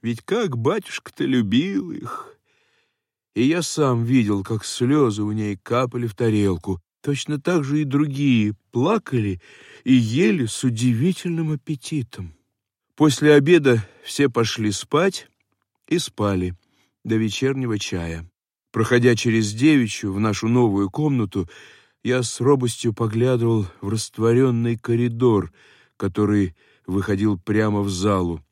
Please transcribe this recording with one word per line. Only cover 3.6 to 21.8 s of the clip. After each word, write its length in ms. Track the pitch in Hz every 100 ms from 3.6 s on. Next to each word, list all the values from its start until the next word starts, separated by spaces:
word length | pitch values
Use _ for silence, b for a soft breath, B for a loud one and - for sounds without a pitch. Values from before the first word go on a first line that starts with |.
сам 400 | 156 - 143 120
видел, 400 | 117 131 107 101
как 220 | 95 113
слёзы 580 | - - 123 147 127 104
у 80 | 104
ней 260 | 107 104 101
капали 520 | - 120 127 123 120
в 80 | 101
тарелку. 640 | 117 107 101 90 - 90 _ _
Точно 380 | - 143 - 151
так 220 | 156 170
же 200 | 139 151
и 20 |
другие 720 | 147 143 151 139 143 120 104 104 _
плакали 680 | 117 143 220 - 127 104 87 B B B B
и 100 | -
ели 520 | 131 110 123 202 196 117
с 180 | -
удивительным 880 | 131 113 127 117 156 185 185 165 160
аппетитом. 840 | 151 - 151 - 156 123 - 90 - _ _ _ _ _ _
После 380 | 151 131 151
обеда 520 | 147 143 175 139 117 101 _
все 260 | - - 143
пошли 440 | 120 113 - 107
спать 560 | 98 - 147 190 - - _ _ _ _ _ _
и 120 | 175
спали 560 | - - 104 95 90 90 _ _ _ _
до 100 | -
вечернего 640 | 110 110 101 131 135 127 107
чая. 500 | - 95 85 82 85 _ _ _ _
Проходя 420 | - 113 123 123
через 380 | 117 123 113 107
девичью 600 | 107 143 151 113 - 104
в 60 | 95
нашу 300 | 110 101 110
новую 420 | 120 120 98 98
комнату, 580 | - 151 135 101 101 87 B B B